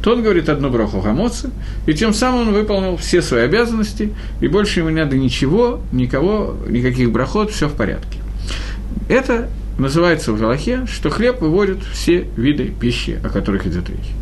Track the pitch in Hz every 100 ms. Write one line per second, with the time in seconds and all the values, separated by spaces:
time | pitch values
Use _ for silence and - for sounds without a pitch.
0 | - 247 220 180 156 143 139 120 107 101
1 | 101 120 233 - - - - - - 151
2 | 220 208 254 247 226 202 208 196 190 170
3 | - 180 160 123 120 202 240 226 208 -
4 | 208 - - - 139 180 202 - 160 160
5 | 156 131 131 123 135 185 240 - - 127
6 | 123 139 170 214 - - - 120 127 127
7 | 123 113 131 208 214 - 147 - 101 -
8 | - - - - - - - - - -
9 | - 247 - 233 240 - - - 135 151
10 | 175 160 - 107 113 131 - 254 254 -
11 | 151 - 233 247 156 170 202 185 - -
12 | - 175 - - 123 143 120 - 120 117
13 | - 107 107 101 101 98 92 87 87 90
14 | - -